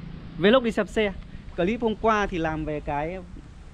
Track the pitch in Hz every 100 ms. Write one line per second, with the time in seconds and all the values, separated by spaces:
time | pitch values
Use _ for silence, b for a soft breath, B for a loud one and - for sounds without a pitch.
0 | - - - - 190 262 233 220 190 226
1 | 208 190 - B B - 175 233 233 214
2 | 208 208 196 180 160 156 151 151 151 143
3 | 160 185 180 - - - -